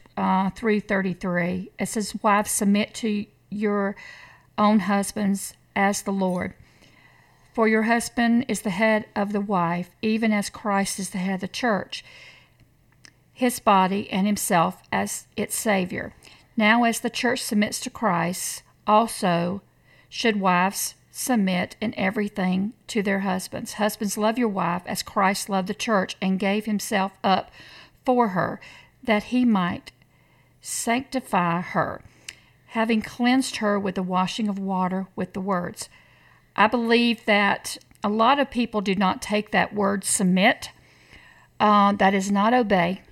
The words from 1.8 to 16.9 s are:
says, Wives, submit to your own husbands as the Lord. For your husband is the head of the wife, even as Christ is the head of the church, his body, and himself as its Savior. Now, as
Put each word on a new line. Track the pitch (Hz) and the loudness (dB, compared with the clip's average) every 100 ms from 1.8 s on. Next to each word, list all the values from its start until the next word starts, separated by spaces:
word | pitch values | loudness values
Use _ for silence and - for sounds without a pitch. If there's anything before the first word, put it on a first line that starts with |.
| 196 | -6
says, | 226 196 214 | -4 -6 -2
Wives, | 220 202 202 | 2 2 0
submit | - 202 202 - | 0 2 2 0
to | - 220 208 - _ - | -4 -4 -4 -6 _ -12
your | 208 208 202 196 202 - - - - _ - | -4 -2 0 -2 -6 -16 -20 -20 -20 _ 0
own | 208 220 | 4 4
husbands | 185 202 196 214 202 196 - - _ | 2 -2 -2 -2 -2 -2 -6 -16 _
as | 202 202 202 | 0 0 0
the | - | -4
Lord. | 196 185 180 185 - - _ - _ _ _ _ _ _ | -2 0 -2 -6 -10 -20 _ -20 _ _ _ _ _ _
For | - 220 | 0 2
your | 220 | 4
husband | 220 233 - - 233 233 - | 2 0 0 0 2 2 0
is | 202 | -4
the | 214 | -2
head | 180 220 214 220 | 2 2 2 0
of | 214 202 | -4 -2
the | 202 | -2
wife, | 202 190 170 175 180 - | 0 0 0 -2 -6 -4
even | 220 220 226 | -2 0 2
as | 208 196 | 0 -2
Christ | - 214 196 196 - | -6 -2 0 0 -4
is | 190 | -6
the | 190 | -4
head | 185 | -4
of | 190 | -4
the | 190 | -6
church, | - 247 190 - - - - - - _ _ _ _ _ _ - _ _ | -4 0 0 -4 -14 -16 -20 -20 -20 _ _ _ _ _ _ -20 _ _
his | - 247 - | -2 -2 0
body, | 226 190 185 196 - | 4 4 4 0 -4
and | 190 202 | -2 0
himself | 202 - 175 180 - - | 0 0 2 2 -2 -6
as | 190 202 - - - | -4 -4 -8 -10 -8
its | 208 | -6
Savior. | - 226 190 180 - - - - - _ - | -4 0 0 0 -6 -10 -14 -20 -20 _ 0
Now, | 214 233 | 4 4
as | 233 | 2